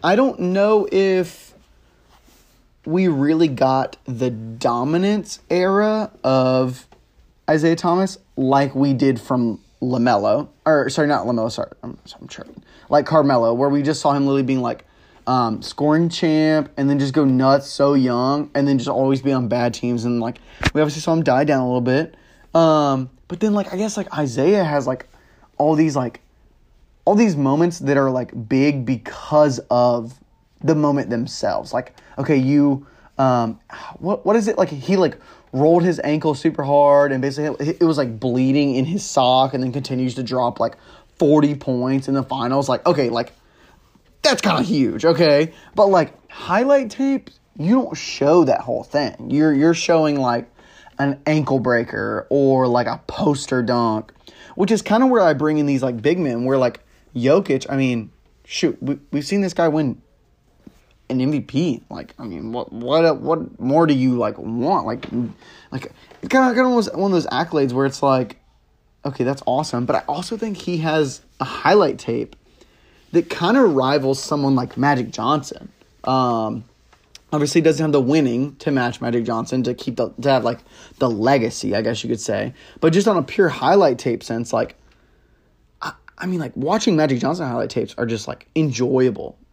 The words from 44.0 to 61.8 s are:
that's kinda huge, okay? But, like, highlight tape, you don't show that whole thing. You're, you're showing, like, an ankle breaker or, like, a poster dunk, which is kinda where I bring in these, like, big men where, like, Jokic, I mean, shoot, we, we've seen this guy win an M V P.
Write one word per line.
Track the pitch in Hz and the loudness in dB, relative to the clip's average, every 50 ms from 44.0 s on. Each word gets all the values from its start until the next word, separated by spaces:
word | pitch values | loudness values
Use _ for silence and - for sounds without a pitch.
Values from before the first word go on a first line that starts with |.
| _ _ _ _ - | _ _ _ _ 0
that's | 302 254 - | 0 2 2
kinda | - 208 165 - 240 | 0 0 0 0 0
huge, | 170 - 147 131 104 - 110 139 | 0 0 0 0 0 0 0 2
okay? | 165 165 - 175 151 143 147 160 165 - - - - - | 2 4 4 4 4 4 4 2 0 -4 -12 -20 -6 0
But, | 202 208 | 2 4
like, | 202 190 175 151 - - _ _ - | 4 4 4 2 0 -4 _ _ -20
highlight | - - - - 175 208 254 277 285 277 254 208 | -20 -12 -6 -2 0 0 2 4 2 2 2 -2
tape, | - - 269 277 277 262 - - - _ _ _ - | -4 -4 -2 -2 -2 -2 -6 -10 -20 _ _ _ -10
you | - 151 175 240 | -4 0 2 2
don't | 262 240 - 165 | 2 2 -2 -6
show | - - - - - 139 147 165 180 160 | -10 -10 -8 -4 0 2 4 6 6 6
that | 131 - - - | 4 2 0 -2
whole | 127 120 120 113 | -4 -6 -6 -6
thing. | - - 147 143 - - - 120 120 | -4 -4 -4 -2 -4 -6 -10 -8 -2
You're, | 131 147 156 160 147 | 0 2 2 4 4
you're | 135 151 165 165 | 4 4 4 2
showing, | 165 - - 170 160 156 151 147 139 | 2 2 2 2 2 2 2 0 0
like, | 131 123 120 120 117 - _ _ - - - - - - - - | 0 0 -2 -2 -4 -8 _ _ -20 -20 -20 -20 -20 -14 -6 -4
an | 139 139 139 - - | -2 -2 -2 -2 -2
ankle | 151 156 156 139 127 135 131 | 0 0 0 2 0 0 0
breaker | 117 127 123 120 120 - - 104 104 107 110 98 - - | 2 2 0 0 0 -2 -6 -6 -6 -4 -4 -6 -4 -2
or, | 131 143 139 135 135 131 131 | 0 2 4 4 4 4 2
like, | 123 120 123 120 113 | 2 2 0 0 -2
a | 120 - - | -6 -8 -10
poster | - - - - 151 143 135 - - 131 127 120 | -10 -6 -2 0 0 0 -2 -2 -4 -2 -2 0
dunk, | 110 123 120 117 113 110 110 - - - _ _ - - - - - - | 0 0 0 0 0 -2 -4 -6 -10 -18 _ _ -20 -20 -20 -20 -10 -4
which | - 190 196 226 | -2 0 2 0
is | 202 - | 0 0
kinda | - 208 226 269 | 0 2 2 4
where | 262 247 220 190 | 4 4 4 4
I | 165 151 | 4 2
bring | 131 151 151 156 151 | 2 0 0 0 2
in | 147 | 0
these, | 143 139 127 131 | 0 0 0 0
like, | 127 123 113 107 | -2 -2 -2 0
big | 147 175 185 | 0 0 0
men | 170 135 120 117 120 | 0 -2 -2 -2 -2
where, | 127 135 135 | 0 0 2
like, | 127 120 - - _ _ _ _ _ _ - | 0 0 -2 -6 _ _ _ _ _ _ -6
Jokic, | 123 117 131 151 196 190 - 139 135 - - | -2 2 4 4 4 2 0 -2 -2 -2 -4
I | 139 | -2
mean, | 135 135 127 123 117 107 - - _ _ _ _ _ _ | -2 0 0 -2 -2 -6 -8 -14 _ _ _ _ _ _
shoot, | - - - 185 147 - - - | -14 -6 -2 -2 -2 -2 -4 -6
we, | 135 143 143 - _ - | -6 -6 -6 -8 _ -6
we've | 147 143 | -6 -4
seen | - 196 202 | -4 -2 -2
this | 196 185 175 | -2 -2 0
guy | - 170 160 | 0 0 2
win | 147 160 151 127 - - _ _ _ _ _ _ _ _ _ _ _ _ _ - - _ _ _ _ _ _ - | 2 0 0 -2 -4 -6 _ _ _ _ _ _ _ _ _ _ _ _ _ -20 -20 _ _ _ _ _ _ -6
an | 131 127 | -4 -2
M | 127 139 | 0 0
V | 151 139 | -2 -2
P. | - - 120 139 175 165 120 - | -4 -4 -2 -2 0 0 -2 -4